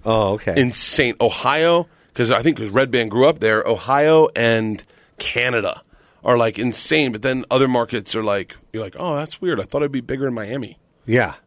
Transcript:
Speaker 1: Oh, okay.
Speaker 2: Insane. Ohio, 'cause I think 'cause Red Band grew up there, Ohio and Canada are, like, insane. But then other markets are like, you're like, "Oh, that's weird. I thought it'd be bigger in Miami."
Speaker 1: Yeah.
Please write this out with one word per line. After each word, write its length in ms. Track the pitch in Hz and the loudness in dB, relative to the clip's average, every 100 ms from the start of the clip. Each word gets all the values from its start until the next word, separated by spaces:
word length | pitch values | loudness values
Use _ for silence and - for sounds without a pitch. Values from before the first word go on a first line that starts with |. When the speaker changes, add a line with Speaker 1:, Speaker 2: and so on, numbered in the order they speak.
Speaker 1:
Oh, 300 | 110 110 101 | 0 2 2
okay. 200 | 104 - 92 | 0 -2 0
Speaker 2:
Insane. 560 | 123 110 - - 127 - | 0 0 -2 0 0 2
Ohio, 680 | 113 - 127 147 165 170 170 _ _ | -2 0 -2 2 2 2 -2 _ _
'cause 160 | - 120 | -4 0
I 100 | 113 | 2
think 140 | 139 147 | 2 0
'cause 140 | 107 | -2
Red 200 | 110 135 | 0 0
Band 200 | 123 113 | 0 0
grew 160 | 107 143 | 2 2
up 120 | 156 | 4
there, 220 | 110 110 - | 2 2 0
Ohio 640 | 113 123 135 151 160 156 - | -2 0 2 4 6 4 2
and 460 | 117 113 110 104 - _ _ - | 2 2 0 -6 -12 _ _ -12
Canada 640 | - 123 123 120 98 - _ _ _ _ | -6 -2 0 0 -2 -6 _ _ _ _
are, 140 | - 120 | 0 2
like, 200 | 113 104 | 2 0
insane. 540 | 123 107 - 156 139 | -4 -2 0 0 0
But 80 | 107 | -2
then 220 | 135 131 127 | -4 -4 0
other 180 | 131 135 | 2 2
markets 460 | 123 117 120 98 113 | 2 0 -4 -6 -4
are 60 | |
like, 340 | 107 101 90 - _ | -2 -2 -4 -14 _
you're 100 | 110 | -10
like, 140 | 104 - | -10 -8
"Oh, 180 | 175 147 | -6 -6
that's 240 | 151 - | -6 -8
weird. 160 | 180 131 | -4 -4
I 40 | |
thought 180 | 95 143 | -4 -4
it'd 100 | 143 | -4
be 80 | 135 | -4
bigger 260 | 120 139 139 | -6 -6 -4
in 60 | |
Miami." 440 | 123 107 135 110 - _ _ | -6 -8 -8 -10 -14 _ _
Speaker 1:
Yeah. 300 | - 120 101 - | 0 2 2 -4